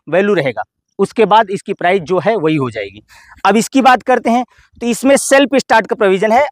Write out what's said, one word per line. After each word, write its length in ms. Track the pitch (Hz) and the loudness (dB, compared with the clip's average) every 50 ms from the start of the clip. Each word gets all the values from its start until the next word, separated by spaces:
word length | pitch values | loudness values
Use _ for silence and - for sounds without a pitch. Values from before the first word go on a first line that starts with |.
| - - | -8 -4
वैल्यू 260 | 151 175 202 208 208 | -2 0 0 2 0
रहेगा, 280 | 170 143 135 113 107 101 - _ _ _ _ _ - | 0 -2 -4 -6 -8 -12 -14 _ _ _ _ _ -4
उसके 260 | 196 - - - 220 | -4 -4 0 0 2
बाद 260 | 180 208 220 226 185 | 4 4 2 2 2
इसकी 220 | 202 190 - - 196 | -4 -8 -8 -8 -10
प्राइस 280 | - - 175 185 202 156 | -4 -2 0 0 0 -2
जो 160 | 131 185 185 | -2 -4 -2
है 180 | 139 - 233 | 0 0 -2
वही 200 | 208 151 160 156 | 0 0 -2 -2
हो 140 | 151 135 123 | -2 -4 -4
जाएगी। 320 | 110 113 101 101 98 104 - _ - - - - - - _ | -6 -8 -10 -12 -14 -20 -20 _ -20 -20 -20 -20 -20 -4 _
अब 120 | 190 202 | 0 0
इसकी 260 | 226 214 - - 269 220 | 2 0 0 0 2 4
बात 200 | 262 254 233 - | 4 2 2 2
करते 280 | - 254 247 - 247 | -2 -2 0 0 0
हैं 140 | 226 247 247 - _ _ _ _ _ - | -2 -2 -2 -4 _ _ _ _ _ -8
तो 60 | - | -6
इसमें 300 | 240 233 - - 269 277 | -6 -4 -2 0 2 2
सेल्फ 400 | - - - 269 277 285 262 - | 2 2 2 2 2 2 2 0
स्टार्ट 300 | 262 - - 247 226 220 | -2 0 2 0 0 0
का 100 | - 233 | -2 -4
प्रोविजन 360 | 170 214 196 190 190 202 214 220 | -2 0 0 0 0 0 0 2
है 140 | 247 294 269 | 0 0 0